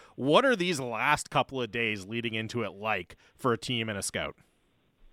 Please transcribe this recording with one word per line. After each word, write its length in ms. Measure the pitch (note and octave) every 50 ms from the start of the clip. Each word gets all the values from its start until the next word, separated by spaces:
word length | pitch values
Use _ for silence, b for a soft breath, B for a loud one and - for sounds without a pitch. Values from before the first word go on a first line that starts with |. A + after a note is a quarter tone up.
| B B B
What 300 | - A#2+ C#3 D3+ G3 B3
are 100 | C#4 B3
these 240 | G3 F3 F3 F3+ C#3
last 520 | C3+ B2 A#2 A2 A#2+ C#3 D3+ C#3 - -
couple 280 | - D3 B2 - C3+ C3
of 120 | B2 A2+
days 340 | F#2+ A#2+ A#2 A2 G#2+ G2+ F#2
leading 300 | F#2+ A2+ A#2 A2+ A#2 A2
into 260 | A2 A2 G#2+ - A#2+
it 120 | A2 G2 E2+
like 440 | G2 G#2 A2 G#2+ F#2+ F2 - - b b b b
for 160 | _ - C3
a 60 | A#2 A2+
team 320 | - - B2+ A#2 A2+ A2+
and 80 | G#2+ G2
a 60 | -
scout? 320 | - - G2 D#2 D2 - - _ _ _ _ _ _ _ _ _ _ _ _ - -